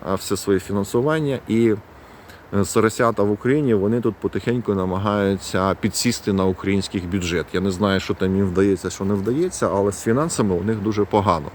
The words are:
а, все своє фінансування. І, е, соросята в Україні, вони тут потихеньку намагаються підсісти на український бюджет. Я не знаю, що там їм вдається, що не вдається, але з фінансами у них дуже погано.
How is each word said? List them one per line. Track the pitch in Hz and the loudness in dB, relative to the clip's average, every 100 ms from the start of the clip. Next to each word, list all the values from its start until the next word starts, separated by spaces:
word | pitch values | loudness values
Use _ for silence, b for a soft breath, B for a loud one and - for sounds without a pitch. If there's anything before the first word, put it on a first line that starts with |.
| - | -4
а, | |
все | 95 - 98 | -4 -2 -4
своє | - 98 | 0 0
фінансування. | - 101 98 123 143 160 147 127 - | 0 -4 -2 0 0 0 -2 -4 -2
І, | 113 117 104 - - B B B B - | 2 4 2 -4 -20 B B B B -6
е, | 101 | -2
соросята | 95 117 110 - 117 107 | 0 2 2 2 0 2
в | 104 | 0
Україні, | 101 123 147 139 | 0 0 0 2
вони | 104 101 120 | 2 2 0
тут | 113 | -2
потихеньку | 98 101 101 117 120 110 | -4 -4 -4 -2 -2 0
намагаються | 98 92 92 104 104 98 98 - 98 95 | 0 0 0 0 2 2 0 -2 0 2
підсісти | 87 104 - 123 - - | 2 -2 0 -2 -2 0
на | 98 | 0
український | 95 92 98 98 - 101 | 0 0 0 -2 -2 -6
бюджет. | 87 95 87 85 76 | -2 -4 -2 -4 -2
Я | 90 | -2
не | 98 | -2
знаю, | 90 101 95 | 0 2 2
що | - | 0
там | 98 95 95 | -2 0 2
їм | 98 | 2
вдається, | 87 101 92 90 | 2 2 2 -2
що | - | -4
не | 98 | -2
вдається, | 101 101 135 180 - 104 | -2 0 -2 -2 -2 -2
але | 95 101 | 0 0
з | 101 | 0
фінансами | 117 117 165 - 107 | 0 0 0 0 0
у | 90 | 2
них | 98 110 | 0 0
дуже | 101 104 | 0 0
погано. | 101 107 104 85 71 | 2 2 4 0 -2